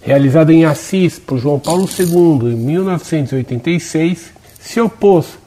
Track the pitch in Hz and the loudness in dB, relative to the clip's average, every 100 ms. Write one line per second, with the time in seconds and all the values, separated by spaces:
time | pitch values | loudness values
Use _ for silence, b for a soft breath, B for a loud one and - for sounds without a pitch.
0 | - 139 139 147 156 160 160 143 - 190 | 0 2 4 4 6 4 4 0 -4 -2
1 | 180 - - 131 131 147 - 175 190 - | -2 -2 -8 -4 -2 -4 -2 -2 -2 -4
2 | 180 175 170 143 117 117 120 165 190 175 | -2 2 2 2 0 -2 -2 -2 -2 -4
3 | - 160 135 135 123 123 151 170 - 160 | -4 -4 -4 -4 -6 -6 -4 -4 -4 -2
4 | 165 180 - - b b - - 226 - | -2 -2 -10 -20 b b -8 -2 -2 0
5 | 202 180 - - | 2 2 0 -14